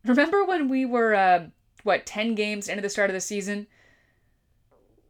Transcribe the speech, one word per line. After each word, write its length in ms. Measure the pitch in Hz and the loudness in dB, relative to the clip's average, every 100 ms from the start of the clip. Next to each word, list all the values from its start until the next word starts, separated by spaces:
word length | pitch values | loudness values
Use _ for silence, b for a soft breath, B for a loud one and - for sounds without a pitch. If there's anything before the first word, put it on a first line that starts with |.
| 226 | 2
Remember 400 | 247 320 403 381 | 2 4 2 2
when 240 | 359 269 | 0 0
we 160 | 262 262 | -2 0
were, 300 | 240 226 208 | 0 2 4
uh, 320 | 185 180 160 _ _ _ | 4 4 0 _ _ _
what, 240 | 208 175 - | 0 0 -2
ten 300 | 208 226 214 | -6 -4 -2
games 340 | 208 208 202 | -4 -6 -8
into 120 | 202 | -6
the 80 | 202 | -6
start 200 | 208 202 | -2 -2
of 60 | 190 | -2
the 40 | |
season? 480 | - 208 196 202 208 _ _ _ _ _ _ _ _ _ _ _ _ _ _ | -6 -6 -6 -8 -10 _ _ _ _ _ _ _ _ _ _ _ _ _ _